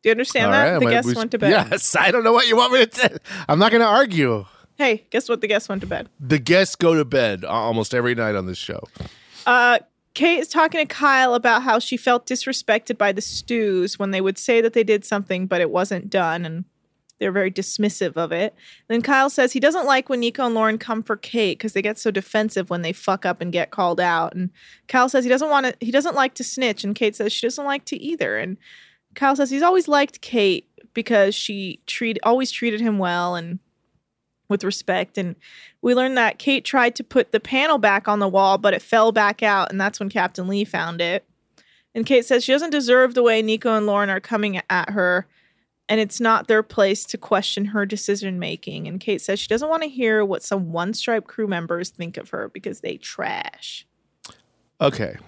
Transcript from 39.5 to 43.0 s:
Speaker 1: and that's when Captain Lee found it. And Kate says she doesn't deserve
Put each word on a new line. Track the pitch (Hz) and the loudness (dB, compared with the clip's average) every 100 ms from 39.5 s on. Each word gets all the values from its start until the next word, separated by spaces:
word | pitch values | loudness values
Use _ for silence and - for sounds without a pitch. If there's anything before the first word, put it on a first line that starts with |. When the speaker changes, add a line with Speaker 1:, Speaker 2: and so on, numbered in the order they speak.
| 202 180 | 2 0
Speaker 1:
and | 190 | -2
that's | 196 - | -4 -4
when | 196 | -6
Captain | 208 180 - 185 | -2 -4 -4 -6
Lee | 202 208 | -4 -4
found | 185 165 170 | -4 -6 -4
it. | 170 190 _ _ _ _ _ _ _ | -4 -4 _ _ _ _ _ _ _
And | - | -8
Kate | 226 262 240 | 2 2 4
says | 254 | 0
she | 240 | 2
doesn't | 277 339 | 0 2
deserve | 294 240 247 | -2 4 4